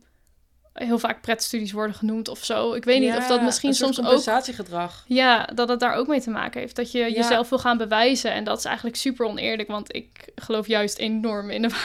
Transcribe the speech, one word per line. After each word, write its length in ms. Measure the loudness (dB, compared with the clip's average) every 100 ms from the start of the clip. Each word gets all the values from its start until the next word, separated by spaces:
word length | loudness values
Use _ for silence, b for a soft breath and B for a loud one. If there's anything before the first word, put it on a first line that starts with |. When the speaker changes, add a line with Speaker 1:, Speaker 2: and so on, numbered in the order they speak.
| _ _ _ _ _ _ _
Speaker 1:
heel 260 | -6 -2 0
vaak 220 | 0 -2
pretstudies 500 | -2 -2 -2 -4 -4
worden 240 | -4 -4 -2
genoemd 320 | -2 -2 -6
of 160 | -8
zo. 300 | -4 -2 0
Ik 100 | 0
weet 160 | 2 4
niet 100 | 4
Speaker 2:
Ja, 80 | 2
Speaker 1:
of 100 | 2
dat 140 | 2
misschien 280 | 2 2 0
Speaker 2:
een 60 | 2
soort 180 | 2 2
Speaker 1:
soms 120 | 4
ook 60 |
Speaker 2:
compensatiegedrag. 920 | 4 4 0 0 -8 -8 -6 -6 -8 -2
Speaker 1:
Ja, 380 | 4 6 4 2
dat 240 | -2 0
het 100 | 2
daar 160 | 2 2
ook 120 | 2
mee 140 | 0
te 80 | 0
maken 300 | -4 -6 -6
heeft. 160 | -8 -6
Dat 160 | -4
je 80 | -2
Speaker 2:
Ja. 80 | 0
Speaker 1:
jezelf 420 | 2 2 2 2
wil 100 | 0
gaan 180 | 2 0
bewijzen. 540 | 2 4 4 4 0
En 120 | -2
dat 140 | -2 -4
is 80 | -4
eigenlijk 300 | -4 -4 -4
super 300 | -2 0 -2
oneerlijk, 440 | -2 -2 -2 -4
want 260 | -8 -8 -12
ik 360 | -14 -20 -20 -12
geloof 320 | -4 -4 0
juist 300 | 0 0 -2
enorm 520 | -4 -2 -2 -4 -4
in 120 | -2
de 80 | -2
<laughs> 100 | 0